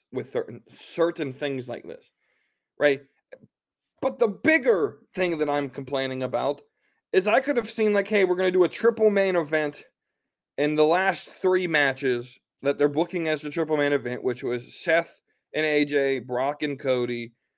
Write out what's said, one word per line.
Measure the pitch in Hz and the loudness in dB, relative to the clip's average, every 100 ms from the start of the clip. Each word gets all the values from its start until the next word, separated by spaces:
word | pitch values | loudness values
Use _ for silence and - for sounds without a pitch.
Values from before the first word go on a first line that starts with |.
| _ | _
with | 127 127 | -10 -6
certain, | 123 - 117 - - | -6 -6 -10 -20 -20
certain | - - 170 170 143 | -8 -2 0 -2 -6
things | 127 147 135 127 | -6 -6 -6 -8
like | 113 | -12
this, | - - _ _ _ _ _ _ _ - | -12 -18 _ _ _ _ _ _ _ 0
right? | 147 135 135 _ _ - - _ _ _ _ _ | 2 0 -6 _ _ -20 -20 _ _ _ _ _
But | 262 254 | -4 0
the | 226 | 0
bigger | 185 294 311 247 196 135 - _ - | 2 2 4 4 2 0 -4 _ -4
thing | 185 160 | -2 0
that | 147 | 0
I'm | 143 139 | -2 -4
complaining | 139 127 135 135 131 | -8 -6 -4 -4 -4
about | 127 120 131 147 _ _ _ _ _ | -4 -2 -2 -4 _ _ _ _ _
is | 185 190 | 0 2
I | 226 | 2
could | 269 247 | 2 -2
have | 220 | -2
seen, | - 214 | 0 0
like, | 208 196 | 0 0
hey, | 208 | 2
we're | 185 180 | 4 4
gonna | 185 | 4
do | 185 | 4
a | 175 | 2
triple | - 233 226 220 | 2 0 4 4
main | 202 196 180 | 4 2 0
event | 151 156 151 - - _ _ _ _ _ _ - | 0 0 -2 -6 -18 _ _ _ _ _ _ -2
in | 147 151 | 0 4
the | 151 | 4
last | 175 190 175 - | 4 2 -2 -6
three | - 185 185 180 | -2 0 2 2
matches | 156 143 127 135 123 123 - _ _ | 2 2 0 -2 -2 -6 -18 _ _
that | 135 143 | -2 2
they're | 147 | 2
booking | 143 170 180 160 | 2 -2 -4 -4
as | 151 | -4
the | 151 | -4
triple | 156 156 151 | -4 -2 0
main | 143 | 2
event, | 143 120 123 | 0 -2 -4
which | 127 120 | -4 -4
was | 127 120 123 | -4 -6 -8
Seth | - - 165 165 - _ _ _ - | -8 0 0 0 -10 _ _ _ -4
and | 156 | 0
A | 151 | 0
J, | 143 143 139 135 | 2 0 0 -2
Brock | 123 123 135 147 | -4 -4 -4 -4
and | 151 135 | -6 -4
Cody, | 139 127 120 120 117 _ _ | -2 -2 -2 -6 -10 _ _